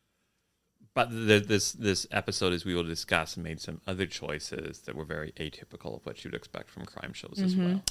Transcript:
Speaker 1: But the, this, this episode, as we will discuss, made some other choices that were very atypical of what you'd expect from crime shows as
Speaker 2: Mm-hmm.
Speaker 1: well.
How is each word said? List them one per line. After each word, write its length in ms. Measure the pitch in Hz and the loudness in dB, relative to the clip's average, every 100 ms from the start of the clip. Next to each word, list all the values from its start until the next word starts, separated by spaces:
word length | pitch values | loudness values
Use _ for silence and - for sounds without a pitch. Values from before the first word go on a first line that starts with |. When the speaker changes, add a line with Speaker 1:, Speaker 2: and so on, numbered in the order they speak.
| _ _ _ _ _ _ _ _ - 131 | _ _ _ _ _ _ _ _ -4 0
Speaker 1:
But 160 | 120 | 0
the, 280 | 113 110 104 | 2 8 8
this, 340 | 101 104 - | 8 4 4
this 340 | - 107 92 - | 0 2 2 2
episode, 440 | 101 101 - 92 | -2 0 0 2
as 120 | 87 95 | 2 2
we 80 | |
will 100 | 87 | 0
discuss, 540 | 82 82 - 85 78 - | 0 -4 2 2 2 -6
made 240 | 82 80 | -8 -8
some 200 | - 82 - | -8 -8 -6
other 220 | 95 92 | -2 -2
choices 720 | - - 76 - - 80 - | -2 -6 -6 -6 -8 -8 -10
that 160 | - 76 | -10 -8
were 80 | |
very 280 | 76 78 78 | -6 -6 -8
atypical 640 | - 80 - - - - 55 | -8 -8 -8 -16 -14 -10 -10
of 80 | - | -10
what 180 | - - | -10 -8
you'd 80 | |
expect 380 | - - - - | -10 -8 -14 -12
from 160 | - - | -14 -14
crime 260 | - - | -12 -12
shows 260 | - - 202 | -12 -10 -2
as 140 | 185 | 2
Speaker 2:
Mm-hmm. 120 | 185 180 | 4 2
Speaker 1:
well. 180 | 190 - | 0 2